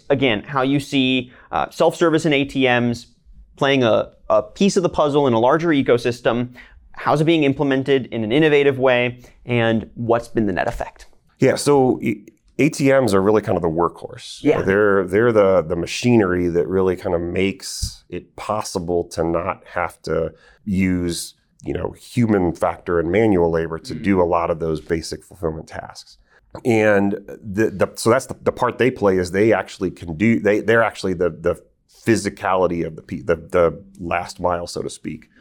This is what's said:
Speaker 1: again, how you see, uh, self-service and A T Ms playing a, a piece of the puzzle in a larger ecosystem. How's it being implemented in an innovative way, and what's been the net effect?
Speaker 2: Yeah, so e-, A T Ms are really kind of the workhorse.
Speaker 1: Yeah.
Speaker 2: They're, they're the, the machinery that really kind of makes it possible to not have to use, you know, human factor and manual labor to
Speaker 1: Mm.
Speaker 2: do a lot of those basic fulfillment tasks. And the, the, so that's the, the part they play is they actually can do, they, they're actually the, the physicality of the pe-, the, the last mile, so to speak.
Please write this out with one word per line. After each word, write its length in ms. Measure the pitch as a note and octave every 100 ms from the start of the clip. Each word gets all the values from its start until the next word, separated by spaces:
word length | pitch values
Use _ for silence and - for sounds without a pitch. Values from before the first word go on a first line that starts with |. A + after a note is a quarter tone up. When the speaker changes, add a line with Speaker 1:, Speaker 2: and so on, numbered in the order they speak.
| -
Speaker 1:
again, 320 | C#3+ C3 G#2+
how 180 | - C#3
you 200 | C3 C#3+
see, 520 | C#3 C#3+ C3 C3 B2 - -
uh, 200 | D#2+ C#2+
self-service 560 | - E3 D#3+ E3+ D#3 D#3
and 80 | C#3
A 100 | C#3
T 200 | C#3 C3
Ms 380 | B2 A#2+ A#2 - _ _ - - -
playing 280 | C#3 C#3 A#2+
a, 260 | G#2+ G#2 - -
a 140 | G#2+
piece 340 | - - G3 G3
of 60 |
the 60 | E3+
puzzle 400 | - D3+ C#3+ C#3+
in 40 |
a 60 | A2+
larger 300 | B2 D#3 E3+
ecosystem. 800 | D3 C3+ A#2+ C3 B2 C#3 A#2 B2 - - - -
How's 280 | - - C#3+
it 40 | D#3
being 200 | E3 C#3+
implemented 640 | C3 C#3+ C3+ C3 C3+ A#2+
in 180 | A2+ G#2+
an 80 |
innovative 480 | C3 D#3 D3 C#3+ B2+
way, 400 | C3 B2 B2 A#2+ - _ -
and 420 | A#2+ A2+ A2+ - -
what's 320 | A#2 A#2 A#2
been 200 | A2+ G#2
the 60 |
net 140 | F2 B1+
effect? 400 | - - - - _ _ _
Speaker 2:
Yeah, 160 | C3+ A#2
so 460 | - C#3+ C3 -
e-, 240 | - A2+ - _ _ -
A 100 | C#3
T 220 | D#3 C#3
Ms 240 | C3+ B2 G2
are 80 |
really 200 | F#2+ G#2+
kind 140 | G2+ F#2+
of 60 |
the 60 | E2+
workhorse. 760 | D#2+ E2+ - - - - -
Speaker 1:
Yeah. 200 | C#3 D3
Speaker 2:
They're, 420 | E2 G2 G#2 G2 F2+
they're 260 | F#2 A#2+
the, 320 | A2 G2 F#2+
the 140 | D#2+ E2+
machinery 720 | E2+ - B2 A#2+ F#2+ F2+ F2
that 180 | E2+ D#2+
really 300 | F#2 F#2+ F2
kind 180 | G2 F2
of 60 |
makes 840 | E2+ F2 G2 F#2 - - - - _
it 260 | F2+ - -
possible 680 | - G#2+ - G2 E2+ F2 E2+
to 120 | -
not 400 | E2 E2 F#2 E2+ - -
have 280 | F2 -
to 300 | - D#2+ D#2+ - _ _ -
use, 680 | F#2 F#2 F2+ F2 E2 - - _ _ -
you 100 | C#2+
know, 180 | -
human 640 | - - - A#2 G#2 F2 D#2
factor 440 | F2+ E2 - E2+
and 140 | D#2+
manual 380 | F#2 A2+ F#2+ E2+
labor 280 | E2 E2 D#2+
to 160 | C#2+ D2+
Speaker 1:
Mm. 80 |
Speaker 2:
do 180 | E2+ F#2+
a 40 | F2
lot 260 | F2 E2+
of 80 | E2+
those 220 | E2 D#2+
basic 420 | - E2 D#2 -
fulfillment 460 | - E2+ E2+ D#2+ -
tasks. 500 | - - - - _ _ _ _ - -
And 480 | A2 G#2+ G2+ G2+ G2+ -
the, 420 | C2+ A2 F#2+ A2
the, 220 | G2 G2+ -
so 160 | -
that's 160 | B2 -
the, 100 | -
the 100 | -
part 260 | - B2 G#2+
they 120 | A#2+
play 280 | - G2+ F#2
is 120 | F2+
they 220 | F#2 A2
actually 380 | G2 G2 - F#2
can 240 | - E2+ D#2+
do, 240 | G#2+ A2+
they, 200 | G2 G#2
they're 220 | F2+ A2+
actually 320 | A2 - G2 F2
the, 160 | F2
the 320 | D#2 E2+ E2+ - _ _ _ -
physicality 800 | G#2+ G2+ G2 G2+ F#2 F2+ F2 E2
of 100 | D#2+
the 60 |
pe-, 200 | - F2+
the, 120 | - E2
the 480 | D#2+ F2+ E2+ D#2+ - -
last 400 | E2+ F2 F2 -
mile, 280 | F2+ F2 F2
so 160 | -
to 80 | -
speak. 400 | - - D#2 - _